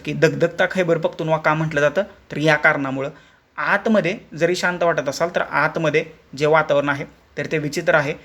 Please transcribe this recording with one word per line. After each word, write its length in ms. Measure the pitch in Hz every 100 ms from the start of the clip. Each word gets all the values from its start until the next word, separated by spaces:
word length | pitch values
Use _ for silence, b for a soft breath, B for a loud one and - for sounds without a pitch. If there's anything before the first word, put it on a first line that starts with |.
की 80 | -
दगदगता 520 | 147 156 139 165 - 185
खैबर 280 | 190 170 165
पख्तुनवा 380 | 165 - 160 160
का 180 | 160
म्हटलं 260 | 156 160 147
जातं, 220 | 147 147
तर 340 | 208 - _ 151
या 200 | 156 151
कारणामुळं. 540 | 160 151 139 135 135 156 b b _ -
आतमध्ये 600 | 151 196 226 220 165 208 -
जरी 220 | 156 170 180
शांत 260 | 185 175
वाटत 260 | 170 156 143
असाल, 200 | 131 170
तर 60 | 175
आतमध्ये 640 | - 147 156 160 160 147 160 - _ 127
जे 100 | 151
वातावरण 420 | 156 151 143 143
आहे, 160 | 139 156 - _ -
तर 80 | 139
ते 60 | 160
विचित्र 360 | 151 165 160
आहे 200 | 165 143 160